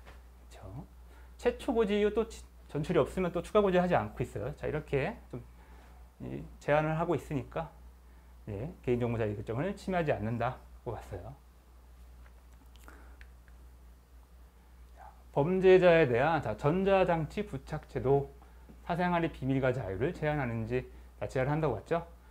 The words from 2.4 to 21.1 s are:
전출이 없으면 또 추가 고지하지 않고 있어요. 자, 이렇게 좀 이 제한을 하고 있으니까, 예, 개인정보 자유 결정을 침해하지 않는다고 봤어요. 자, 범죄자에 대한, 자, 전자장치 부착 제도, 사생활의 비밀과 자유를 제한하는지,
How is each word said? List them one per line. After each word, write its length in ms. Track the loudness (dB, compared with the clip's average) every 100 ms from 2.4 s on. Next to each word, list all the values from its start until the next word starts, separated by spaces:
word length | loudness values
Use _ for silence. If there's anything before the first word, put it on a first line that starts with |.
| -18 -20 -10
전출이 320 | -6 0 2
없으면 320 | 2 0 -2
또 100 | -4
추가 200 | 0 2
고지하지 340 | 4 4 4 2
않고 260 | 0 -4
있어요. 320 | -6 -6 -8 -6
자, 120 | -6
이렇게 500 | -6 -2 -2 -2 -6 -12
좀 200 | -14 -14 -20 -20 -20 -20 -20 -20 -14
이 200 | -10 -10 -12 -8
제한을 400 | 0 2 2 0
하고 160 | 0 -2
있으니까, 560 | -2 -6 -6 -8 -8 -12 -20 -20 -20 -20 -20 -18 -12
예, 240 | -8 -8 -8
개인정보 340 | -2 0 0 -2
자유 160 | -2 -4
결정을 380 | -6 -4 -4 -6
침해하지 360 | -4 -2 0
않는다고 800 | -2 -2 -2 -4 -6 -12 -14 -10
봤어요. 420 | -10 -10 -12 -14 -18 -20 -20 -20 -20 -20 -20 -20 -20 -20 -20 -20 -20 -20 -20 -20 -20 -20 -20 -20 -20 -20 -20 -20 -20 -20 -20 -20 -20 -20 -20 -20 -20 -20 -20 -20 -20
자, 140 | -20 -20 -4
범죄자에 760 | 0 2 4 8 10 10 8 6
대한, 360 | 4 4 2
자, 120 | -2 -2
전자장치 920 | 0 2 2 4 4 2 -2 -6 -8
부착 420 | -8 -10 -12 -8
제도, 420 | -4 2 2 2 -8 -20 -20 -20 -16
사생활의 480 | -6 -2 0 0 -2
비밀과 420 | -4 -2 2 2
자유를 400 | 0 -4 -2 -2
제한하는지, 800 | -2 -2 -2 -2 -4 -2 -4 -4 -12 -20